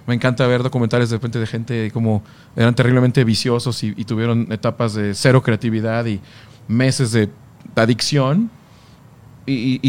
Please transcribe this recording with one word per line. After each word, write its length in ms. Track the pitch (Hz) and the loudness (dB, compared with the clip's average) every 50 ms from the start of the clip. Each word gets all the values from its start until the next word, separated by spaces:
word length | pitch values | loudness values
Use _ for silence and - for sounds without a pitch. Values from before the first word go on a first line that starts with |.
| - - | -6 -4
Me 80 | 120 | -2
encanta 320 | 117 117 127 123 - 135 123 | 0 0 0 0 2 2 2
ver 160 | 123 123 123 | 2 2 0
documentales 460 | 127 - 131 120 110 123 123 120 113 | -2 0 0 -2 0 2 0 0 0
de 80 | 120 107 | -2 -4
repente 220 | 120 120 110 131 | -4 -4 -4 -4
de 60 | 113 | -4
gente 460 | 104 - 113 113 - 123 117 110 107 | -4 -4 -8 -6 -4 -4 -4 -4 -4
como 320 | - 117 117 113 110 104 - - - - - - - | -4 -2 0 0 0 -2 -4 -6 -18 -20 -20 -14 -2
eran 180 | - 117 117 120 | 0 2 2 4
terriblemente 520 | 113 127 120 127 127 123 123 113 139 131 | 2 2 4 4 4 4 4 4 2 2
viciosos 580 | 113 110 - - 127 120 120 - 127 113 - - | 2 2 0 0 0 -2 -2 -2 -4 -6 -4 -4
y, 100 | 107 101 - | -6 -6 -6
y 80 | 113 | -6
tuvieron 420 | 107 120 110 113 117 117 117 117 - | -6 -4 -2 0 0 0 0 0 -2
etapas 440 | 110 107 - 117 - - 120 113 104 | -4 -4 -2 -4 -2 -2 -4 -2 -2
de 200 | 110 104 104 98 | -2 -2 -4 -4
cero 300 | - - 135 123 131 - | 0 2 4 4 4 4
creatividad 640 | - 113 104 - 117 110 110 110 113 113 117 117 | 2 -2 0 0 -2 -2 -2 -2 -2 -2 -2 -2
y 160 | 117 104 98 - - - - - - - - - - | -4 -4 -6 -8 -14 -20 -20 -20 -20 -20 -20 -8 -4
meses 420 | 107 117 127 131 123 - 135 113 | 0 2 2 2 2 0 -2 0
de 180 | 110 117 104 98 - - - - - - - - - | 2 2 2 0 -2 -10 -20 -20 -20 -20 -20 -6 0
adicción, 760 | 110 113 113 120 107 - - 151 143 135 131 147 190 233 226 - - - - - - - - - - - - - - - - - - - | 0 2 2 2 0 0 -2 0 0 0 2 2 0 0 -2 -6 -12 -20 -20 -20 -20 -20 -20 -20 -20 -20 -20 -20 -20 -20 -20 -20 -16 -6
y, 300 | - 135 127 110 131 127 | -4 -4 -2 0 -2 -2
y 40 | 127 - | 0 0